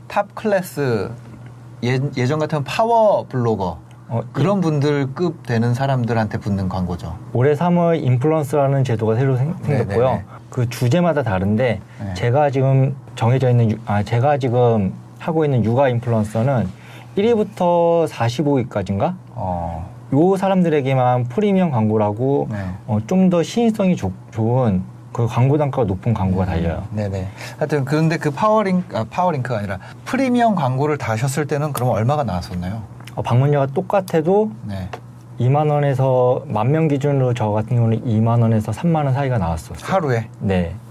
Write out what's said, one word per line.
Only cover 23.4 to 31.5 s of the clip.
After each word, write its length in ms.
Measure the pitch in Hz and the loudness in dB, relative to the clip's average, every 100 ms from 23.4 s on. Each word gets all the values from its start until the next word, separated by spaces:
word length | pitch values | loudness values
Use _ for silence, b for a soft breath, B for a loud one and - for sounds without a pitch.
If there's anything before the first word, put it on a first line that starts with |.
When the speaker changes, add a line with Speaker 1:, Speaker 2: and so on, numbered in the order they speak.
Speaker 2:
신의성이 520 | 160 233 233 220 190 175 | 0 0 0 2 0 0
좋-, 160 | 92 - - | -2 -8 -10
좋은 520 | - 110 127 120 92 - - - | -4 0 2 2 0 -2 -12 -12
그 140 | - 117 | -4 -2
광고 300 | 123 135 151 | 2 2 2
단가가 260 | 143 135 101 | 0 0 0
높은 280 | 95 120 | 0 -2
광고가 300 | 101 95 92 | 0 0 0
Speaker 1:
음, 40 | 90 | 0
Speaker 2:
달려요. 360 | 82 82 78 98 | 0 -2 -4 -6
Speaker 1:
네네. 360 | 107 101 95 95 - B B | -6 -4 -4 -8 -10 B B
하여튼 260 | 147 151 131 | -2 0 0
그런데 320 | 151 160 165 | 2 2 0
그 120 | 151 | -2
파워링-, 520 | 135 214 220 190 180 180 | 0 2 2 2 0 -2
아, 120 | 101 113 | -6 -6
파워링크가 500 | - 180 147 123 110 | -2 -2 0 -2 -4
아니라 180 | 101 95 B B - | -4 -8 B B -6
프리미엄 500 | 254 262 240 233 180 | -2 0 2 2 2
광고를 420 | 127 131 151 143 | 0 0 0 -2
다셨을 500 | 113 110 139 143 | -2 -2 -2 -2
때는 240 | 143 | -2